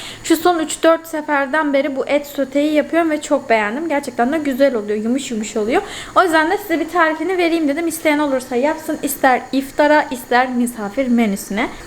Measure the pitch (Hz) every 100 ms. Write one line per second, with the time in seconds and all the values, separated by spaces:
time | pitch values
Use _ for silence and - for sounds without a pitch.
0 | - - - 330 359 339 320 - 330 330
1 | 320 311 302 285 277 302 302 277 294 269
2 | - 285 285 - 269 285 302 302 285 320
3 | 330 302 - 285 - 226 208 247 330 285
4 | 285 240 240 320 294 254 277 240 208 208
5 | 220 262 262 220 220 226 208 330 - -
6 | - 302 370 320 311 403 - 320 320 349
7 | 320 311 330 370 339 330 294 285 339 311
8 | 311 294 294 262 254 240 285 302 - 302
9 | 285 - 269 240 - 262 269 - 294 302
10 | 285 247 - 240 262 247 240 226 202 233
11 | 262 240 226 196 - 196 302 -